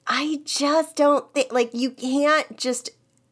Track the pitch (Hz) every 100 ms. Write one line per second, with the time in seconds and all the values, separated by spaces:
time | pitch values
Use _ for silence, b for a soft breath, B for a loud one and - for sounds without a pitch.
0 | - 254 294 302 - - 285 311 311 -
1 | 285 285 - 294 262 247 233 240 254 262
2 | 254 269 294 311 - - 254 247 - -
3 | _ _ _